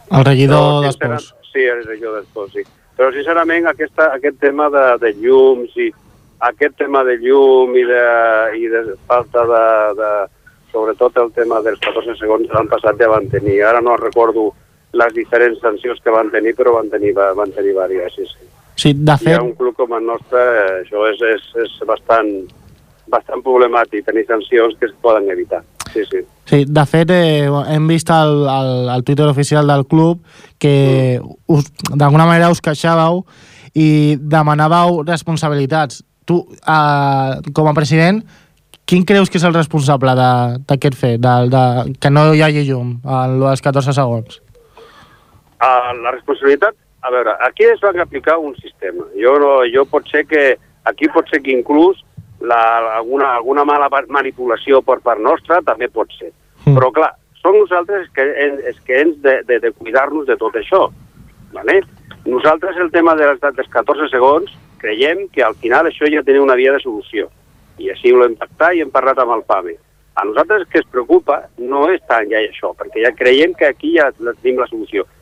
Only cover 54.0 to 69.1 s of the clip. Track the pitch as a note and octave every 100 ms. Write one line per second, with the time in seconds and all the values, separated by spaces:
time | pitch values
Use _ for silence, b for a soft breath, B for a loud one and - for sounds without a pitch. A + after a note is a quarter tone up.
54 | B2 C#3 C3+ B2+ B2 A2+ - C3+ B2 B2
55 | A#2+ A2 A#2 D#3+ - F3 D3+ A2 C3+ A2+
56 | - - E2+ - _ _ - C3+ B2+ D3+
57 | D#3 - _ _ F3 G#3 G3 F3+ F3 G3+
58 | E3 - C3+ C#3+ C#3+ C#3 B2 - - B2+
59 | D#3 D3 C#3 C3 - A#2 A2+ - A2+ B2+
60 | C#3 D#3 C3 A2 A2 A2 G#2 F#3 C3+ -
61 | - - - _ - - G#2+ F#3 F#3+ -
62 | - - - B2 C#3+ D#3+ F#3 F3+ F3 F3
63 | E3 D#3+ D3 C3+ C#3+ C3 - B2 A2 C#3+
64 | D3+ C3 C3 D3+ G3 - _ - A2 G#2+
65 | C#3 F3+ G3 D3 A2+ G#2+ A#2 C3 E3 -
66 | D3+ D3+ D3 C#3 C#3 B2+ C3 C#3 C3 G#2+
67 | - G#2+ F2+ _ _ _ _ - F#2+ F#2+
68 | B2 B2 B2 A2+ - - D#3+ F3 C#3+ C#3
69 | C3